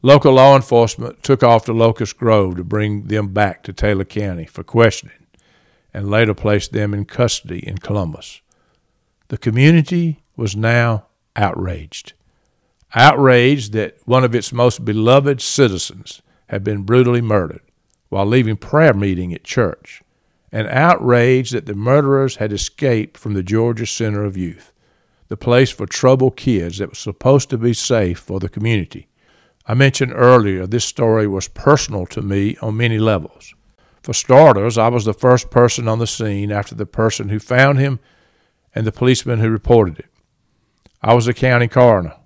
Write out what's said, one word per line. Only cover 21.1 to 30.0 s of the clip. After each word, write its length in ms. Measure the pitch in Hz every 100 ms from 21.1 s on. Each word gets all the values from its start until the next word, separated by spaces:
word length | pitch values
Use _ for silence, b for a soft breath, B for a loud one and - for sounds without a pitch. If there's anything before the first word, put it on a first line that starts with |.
| 120 120 127 120
that 140 | 120 -
the 80 |
murderers 600 | 98 110 143 139 139 135 -
had 140 | 107
escaped 680 | 101 - - 139 117 95 _
from 160 | 110
the 80 | 101
Georgia 420 | 92 110 117 113
Center 400 | 113 - 110 104
of 140 | 104 95
Youth, 340 | 87 82 _ _ _ _ _ _ _
the 80 | 107
place 340 | - 120 131
for 160 | - 101
troubled 500 | - 127 135 131 -
kids 420 | - 107 85 95
that 120 | 98
was 80 | -
supposed 520 | - - 127 139 -
to 80 | 123
be 160 | 117
safe 440 | 117 - 120 95 87
for 220 | - 95
the 80 | -
community. 600 | - 110 110 82 - - _ _ _ _ _ -
I 80 |
mentioned 380 | 120 135 131